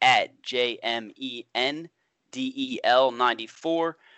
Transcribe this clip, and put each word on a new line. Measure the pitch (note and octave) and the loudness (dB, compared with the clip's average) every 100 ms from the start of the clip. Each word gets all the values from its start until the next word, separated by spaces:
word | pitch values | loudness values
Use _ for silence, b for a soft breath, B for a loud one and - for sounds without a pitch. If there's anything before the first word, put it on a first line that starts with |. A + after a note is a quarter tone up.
at | - A#2 - _ | 4 4 2 _
J | - B2+ B2 A2+ | -6 -2 0 -2
M | A2+ A#2 A2 | -4 -4 -6
E | - C3 A#2+ - | -12 -12 -10 -8
N | A#2+ B2+ D3+ E3 _ _ _ _ | -2 -2 -2 -12 _ _ _ _
D | C3 C3 C3 | -6 -6 -4
E | C3 A#2+ | -6 -2
L | G#2 B2 C3 | 2 4 4
ninety-four. | A#2+ B2 A#2 A2+ - E3 E3 E3 D#3+ b | 2 0 0 -6 -8 -4 -2 -2 -6 b